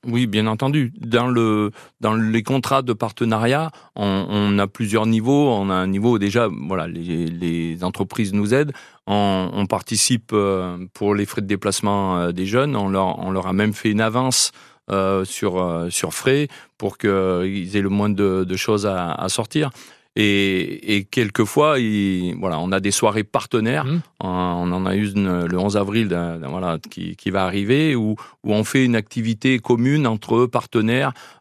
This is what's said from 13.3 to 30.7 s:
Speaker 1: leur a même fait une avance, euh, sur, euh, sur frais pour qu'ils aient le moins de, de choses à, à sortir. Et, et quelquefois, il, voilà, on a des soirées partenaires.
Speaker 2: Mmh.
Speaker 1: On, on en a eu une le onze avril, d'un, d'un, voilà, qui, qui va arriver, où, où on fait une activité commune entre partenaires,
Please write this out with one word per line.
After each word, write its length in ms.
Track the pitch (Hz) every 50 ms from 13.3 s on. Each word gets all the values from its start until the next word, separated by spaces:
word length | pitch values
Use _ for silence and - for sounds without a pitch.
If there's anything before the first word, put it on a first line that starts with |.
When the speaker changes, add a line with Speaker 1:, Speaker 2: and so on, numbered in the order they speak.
Speaker 1:
leur 160 | 95 95 92
a 60 | 92 92
même 200 | 98 104 104 98
fait 160 | - - 110
une 120 | 104 107
avance, 500 | 110 113 110 127 131 127 123 - - - - - - - - _ _ -
euh, 320 | 98 98 95 95 98 95 95
sur, 380 | - - - 104 95 90 92
euh, 280 | 92 87 82 85 85 87
sur 240 | - - - 80 -
frais 360 | - - 131 135 143 147 139 - - - - _
pour 200 | - 110 98 -
qu'ils 800 | - - 104 98 95 95 92 90 90 92 95 98 101 87 92 104
aient 40 | 104
le 80 | 98 95
moins 200 | 101 101 104 107
de, 340 | 101 95 104 95 92 95 92
de 120 | 90 92
choses 280 | 92 - 117 107 101 101
à, 280 | 104 95 90 87 82 -
à 160 | - 87 95
sortir. 400 | - - 113 - - 151 151 135 - - - - - _ _ _ - 110
Et, 760 | 107 101 101 98 98 98 95 90 - - 95 - - 110 104
et 80 | 101 98
quelquefois, 760 | - - 127 113 101 - - 110 - - 147 147 156 147 131
il, 560 | 117 107 107 101 101 98 95 90 90 90 87 87
voilà, 200 | 92 90 80 78
on 120 | 87 92
a 80 | 95 98
des 100 | 95 101
soirées 340 | - - 117 107 101 110 104
partenaires. 600 | - - 104 - - - 113 110 117 135 151 -
Speaker 2:
Mmh. 160 | 131 160 175 - - _ -
Speaker 1:
On, 60 | -
on 440 | 92 92 92 90 90 87 87 87 90
en 140 | 90 92 95
a 80 | 98 98
eu 160 | 101 104 101
une 340 | 98 101 98 92 90 87 87
le 140 | 85 90 90
onze 180 | 95 101 101
avril, 300 | 101 98 101 104 117 110
d'un, 320 | 95 90 87 85 85 85 82
d'un, 80 | 78
voilà, 320 | 67 80 92 92 87 82 78 - -
qui, 260 | - - 87 87 90
qui 140 | - - 98
va 160 | 95 98 92
arriver, 500 | 90 95 101 101 107 131 147 160 156 135
où, 200 | 117 107 107 107 - - - - _ -
où 80 | 110
on 120 | 104 107 104
fait 200 | - - 135 131
une 120 | 123 117
activité 640 | 110 104 - - 123 110 117 113 - - 131 131 117
commune 480 | - - 123 113 120 135 147 156 143
entre 400 | 113 110 107 - - 113 117 127
partenaires, 680 | 120 - 120 - -